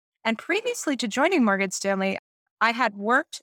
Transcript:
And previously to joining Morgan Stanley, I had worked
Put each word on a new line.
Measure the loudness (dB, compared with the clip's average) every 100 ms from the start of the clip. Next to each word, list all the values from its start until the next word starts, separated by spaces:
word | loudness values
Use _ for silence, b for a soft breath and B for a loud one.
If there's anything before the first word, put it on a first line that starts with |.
| _ _
And | -4 -4
previously | -2 -2 -2 -4 -4 -2
to | -2
joining | 0 2 4
Morgan | 4 2 -2
Stanley, | -2 -2 0 -2 -4 _ _ _ -2
I | 0
had | 2 -2 -2
worked | 0 0 0 -12